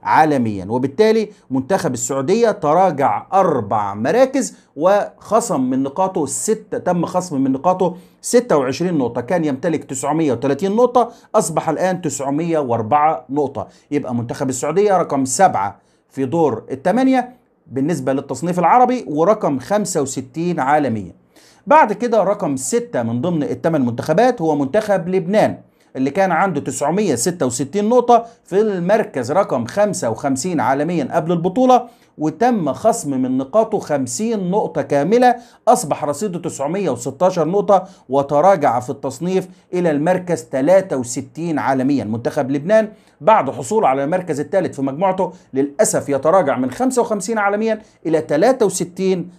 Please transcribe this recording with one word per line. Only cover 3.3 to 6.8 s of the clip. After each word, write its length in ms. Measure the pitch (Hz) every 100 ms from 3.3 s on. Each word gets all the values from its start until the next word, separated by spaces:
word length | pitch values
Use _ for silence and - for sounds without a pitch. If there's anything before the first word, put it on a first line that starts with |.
أربع 640 | 190 185 139 104 110 101
مراكز 640 | 104 110 240 262 269 - - _ 139
وخصم 840 | 170 202 - - - 214 - 160
من 220 | 127 131
نقاطه 440 | 135 139 185 185 143
ستة، 520 | - - 214 -
تم 280 | 131